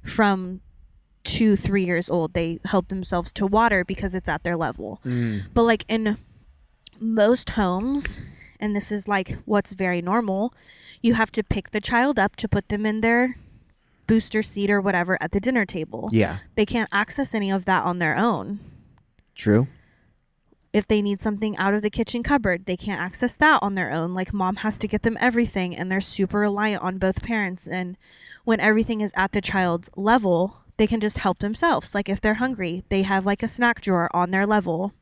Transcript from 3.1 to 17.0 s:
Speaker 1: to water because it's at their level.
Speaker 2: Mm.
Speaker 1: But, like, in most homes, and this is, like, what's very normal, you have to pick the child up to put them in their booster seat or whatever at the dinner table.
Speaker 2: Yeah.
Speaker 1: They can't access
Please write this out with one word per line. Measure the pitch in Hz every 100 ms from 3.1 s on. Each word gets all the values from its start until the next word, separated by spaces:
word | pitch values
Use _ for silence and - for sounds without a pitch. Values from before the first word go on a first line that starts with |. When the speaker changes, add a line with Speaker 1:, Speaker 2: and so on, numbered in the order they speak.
| 180 170
Speaker 1:
to | - 196
water | 214 233 202
because | 175 196 196 185
it's | 180
at | 151
their | - 170
level. | 156 - 101 - 127
Speaker 2:
Mm. | 123 117 104 95
Speaker 1:
But, | -
like, | 233 220 -
in | 226 220 208 - _ - _ _ _ - -
most | 226 226 208 247 -
homes, | - 190 180 233 285 277 - - - - _
and | 214 202
this | -
is, | 208 190
like, | 202 190 - -
what's | 208 -
very | 185 185 180
normal, | 175 214 220 190 233 _ _ - - -
you | 233 226
have | 240
to | -
pick | 202 - -
the | 175
child | - 240 262 247
up | 196 -
to | -
put | 208 -
them | 208 214
in | 214
their | 226 233 254 254 - - _ _ _ _ -
booster | 226 - 214
seat | 214 - 202
or | 208
whatever | 196 180 175 185
at | 165
the | 202
dinner | 220 262 196
table. | 180 156 110 160
Speaker 2:
Yeah. | 110 95 92 - -
Speaker 1:
They | 208
can't | - 214
access | 202